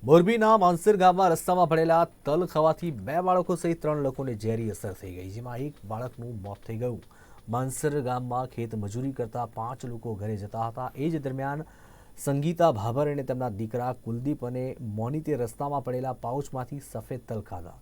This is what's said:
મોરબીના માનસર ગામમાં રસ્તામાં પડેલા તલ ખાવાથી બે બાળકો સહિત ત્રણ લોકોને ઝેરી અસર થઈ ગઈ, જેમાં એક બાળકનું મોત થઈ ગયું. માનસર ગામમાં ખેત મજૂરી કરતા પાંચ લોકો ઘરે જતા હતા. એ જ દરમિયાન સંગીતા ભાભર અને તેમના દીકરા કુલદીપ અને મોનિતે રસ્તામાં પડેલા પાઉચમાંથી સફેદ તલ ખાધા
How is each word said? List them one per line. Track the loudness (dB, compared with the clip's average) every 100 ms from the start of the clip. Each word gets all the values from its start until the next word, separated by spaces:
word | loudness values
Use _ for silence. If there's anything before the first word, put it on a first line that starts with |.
મોરબીના | 10 8 10 6 6 8
માનસર | 6 4 4 8
ગામમાં | 8 8 4
રસ્તામાં | 4 2 4 4
પડેલા | 4 6 4 4 -2 -2
તલ | 0 0
ખાવાથી | 2 2 2 -4
બે | -6 -4 -2
બાળકો | 2 2 2 0
સહિત | 0 -2
ત્રણ | -2 0
લોકોને | -2 -2 -6 -4
ઝેરી | -2 -2 -2
અસર | -6 -8
થઈ | -10 -12
ગઈ, | -12 -12
જેમાં | -12 -10 -8
એક | -8 -10 -10
બાળકનું | -8 -8 -10 -12 -10
મોત | -10 -12
થઈ | -10 -6
ગયું. | -4 -6 -12 -20 -20 -20 -6
માનસર | -4 -4 -2 -2 -2
ગામમાં | -2 -4 -4 -4 -4
ખેત | -6 -6 -4
મજૂરી | -6 -4 -6
કરતા | -4 -6 -4 -8
પાંચ | -6 -8 -8 -10
લોકો | -10 -8 -6
ઘરે | -4 -4
જતા | -6 -4 -4
હતા. | -4 -8 -4
એ | -2
જ | -2
દરમિયાન | -4 -4 -4 -6 -8 -16 -20 -20 -20 -8
સંગીતા | -2 0 0 4 4
ભાભર | 4 0 0 0
અને | 0
તેમના | -4 -2 -2
દીકરા | -4 -4 -2 -4
કુલદીપ | -4 -6 -4 -2 -4 -4
અને | -4 -6 -8
મોનિતે | -8 -6 -4 -4 -2 -2
રસ્તામાં | -2 -4 -4 -4
પડેલા | -2 -4 -4
પાઉચમાંથી | -6 -6 -6 -6 -8 -8 -10
સફેદ | -10 -12 -10 -12 -8
તલ | -10
ખાધા | -8 -12 -12 -16